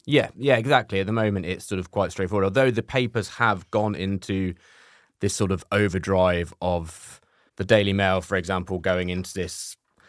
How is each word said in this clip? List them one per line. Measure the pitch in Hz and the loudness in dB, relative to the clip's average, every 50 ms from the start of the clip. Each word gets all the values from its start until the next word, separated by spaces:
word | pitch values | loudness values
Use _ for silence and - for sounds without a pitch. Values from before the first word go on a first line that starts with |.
| _ | _
Yeah, | - 147 139 - - - - | 2 2 2 2 2 -6 -4
yeah, | 123 139 131 | 2 2 2
exactly. | 113 113 135 143 127 110 - 101 95 | 2 4 2 2 2 2 0 -2 -2
At | 95 | 0
the | 98 | 0
moment, | 107 113 110 107 101 95 82 | 0 0 0 0 0 -2 -2
it's | 85 92 - - | -4 -6 -8 -6
sort | - 104 92 | -6 -4 -4
of | 85 - | -4 -4
quite | - 104 95 82 | -2 -2 -2 -2
straightforward. | - - 95 87 107 101 95 | -2 -4 -4 -2 0 0 0
Although | 98 95 135 135 131 | 2 2 4 2 4
the | 113 113 | 2 0
papers | - - - 131 127 113 - 117 98 - | -4 0 -2 0 0 0 -2 -4 -6 -6
have | - - 120 113 101 92 - _ | -2 0 2 2 2 0 -4 _
gone | - 107 107 107 101 | 0 0 0 0 -2
into | - 95 98 98 92 - - 98 95 95 90 87 - _ _ - - - - _ _ _ _ _ _ | -2 -2 -2 -4 -4 -4 -4 -2 -2 -2 -2 -4 -8 _ _ -20 -20 -20 -20 _ _ _ _ _ _
this | - 101 - | -2 -2 0
sort | - 107 92 | 0 0 0
of | 95 85 - _ | 0 -4 -4 _
overdrive | - 104 104 101 82 95 80 98 98 92 92 92 87 87 85 82 - _ | 0 2 2 2 0 -2 0 2 4 4 4 4 4 0 -2 -6 -8 _
of | 87 90 90 87 82 80 - - - - - - _ _ _ _ _ _ _ | -4 -2 -2 -2 -4 -8 -14 -18 -20 -20 -20 -20 _ _ _ _ _ _ _
the | - 95 | -8 2
Daily | 95 117 107 101 98 | 4 6 6 6 4
Mail, | 98 98 98 95 95 92 | 2 2 2 2 2 0
for | 90 - 101 | 0 -2 -2
example, | 92 85 87 95 92 90 92 95 90 | -2 -2 -2 -4 -4 -4 -4 -6 -4
going | 82 95 90 90 90 90 | 0 0 0 0 -2 -4
into | 90 92 92 - - | -4 -6 -6 -8 -8
this, | 95 90 87 - - - - - _ _ _ _ _ _ | -8 -8 -8 -8 -12 -12 -14 -16 _ _ _ _ _ _